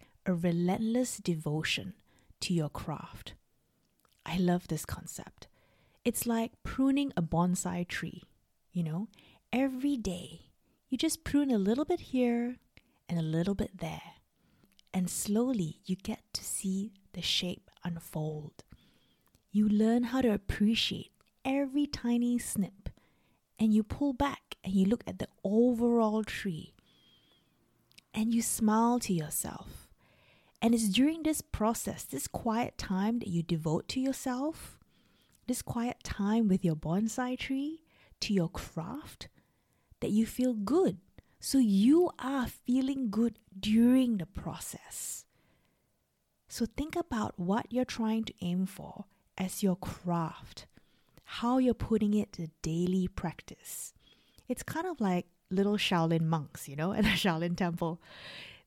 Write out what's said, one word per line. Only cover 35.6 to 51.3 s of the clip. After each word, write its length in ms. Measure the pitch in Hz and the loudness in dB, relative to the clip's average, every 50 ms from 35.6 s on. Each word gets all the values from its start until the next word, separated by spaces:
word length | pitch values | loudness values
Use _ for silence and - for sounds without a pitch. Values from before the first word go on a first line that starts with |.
quiet 360 | - - - 233 233 247 - - - | -6 -6 -4 -4 -4 -4 -4 -6 -10
time 420 | - - - 196 202 214 233 226 | -8 -4 -2 0 2 2 4 4
with 160 | 202 185 - - | 4 4 4 2
your 120 | 170 160 | 0 0
bonsai 640 | 156 - 151 170 196 220 220 - - 254 247 254 | 0 -2 -2 0 0 0 0 -2 -4 -4 -4 -4
tree, 440 | 254 - - 269 269 285 302 320 320 _ _ _ _ _ _ _ - | -6 -4 -4 -4 -2 -4 -4 -6 -10 _ _ _ _ _ _ _ -8
to 120 | - - 208 | -4 0 2
your 140 | 190 165 | 2 2
craft, 800 | 165 - - - - - 165 160 185 240 294 - - - - - - _ _ _ _ _ _ _ _ _ _ _ _ _ _ | 0 -2 -8 -12 -10 -8 -8 -8 -8 -8 -10 -12 -14 -16 -18 -20 -20 _ _ _ _ _ _ _ _ _ _ _ _ _ _
that 120 | - - | -4 0
you 140 | 208 214 226 | 2 2 2
feel 280 | - - - 254 254 247 | 0 0 0 0 0 0
good. 460 | 214 196 190 269 359 381 240 - - - _ _ - - _ _ _ | 0 0 2 2 4 4 2 0 -2 -8 _ _ -20 -20 _ _ _
So 160 | - - - | -4 2 4
you 540 | 269 254 214 196 190 202 254 302 339 359 - - | 4 6 6 6 6 8 8 8 8 6 4 0
are 300 | - - 262 277 269 240 | -4 -6 -4 -2 -2 -2
feeling 640 | 226 - - _ - 247 262 262 262 277 269 262 214 | -4 -6 -6 _ 0 0 2 2 0 -2 -2 -2 -2
good 280 | 196 214 233 233 220 - _ _ - 190 | 0 2 2 0 0 -4 _ _ -12 -6
during 560 | 190 208 214 226 233 247 254 262 254 240 226 | 0 2 6 6 8 8 6 6 4 4 0
the 100 | 190 160 | 0 -2
process. 1000 | - - - - 180 - 165 - - - - - - - - - - - - - _ _ _ _ _ _ _ _ _ _ _ _ _ _ _ _ _ _ _ _ _ _ _ _ | -6 -8 -8 -8 -8 -8 -8 -10 -12 -14 -14 -16 -14 -12 -10 -10 -10 -10 -12 -14 _ _ _ _ _ _ _ _ _ _ _ _ _ _ _ _ _ _ _ _ _ _ _ _
So 180 | - - - 233 | -12 -6 -4 -4
think 300 | 220 - - 285 320 - | -2 -2 -4 -6 -4 -4
about 420 | 349 339 - 254 220 214 214 - | -4 -4 -2 -2 -2 -2 -4 -4
what 300 | - 175 175 196 233 - - | -4 -2 0 0 0 -2 -2
you're 140 | 233 247 254 | -2 -2 -2
trying 400 | - - - 220 220 220 226 - | -2 -2 -2 0 0 0 0 -2
to 100 | - - - | -4 -8 -6
aim 260 | 180 175 175 180 190 | -4 -2 0 0 -2
for 380 | 190 - - - - - - 196 - _ _ _ _ _ | -2 -4 -8 -14 -14 -14 -16 -16 -18 _ _ _ _ _
as 260 | - 190 185 - - 208 | -6 -6 -4 -2 0 2
your 120 | 190 175 | 2 2
craft, 920 | - - - - - - 175 170 170 160 156 - - - - - - - - _ _ _ _ _ _ _ _ _ - - | 0 -2 -6 -8 -6 -4 -2 0 0 -2 -4 -6 -12 -16 -18 -18 -18 -20 -20 _ _ _ _ _ _ _ _ _ -20 -18
how 320 | - | -14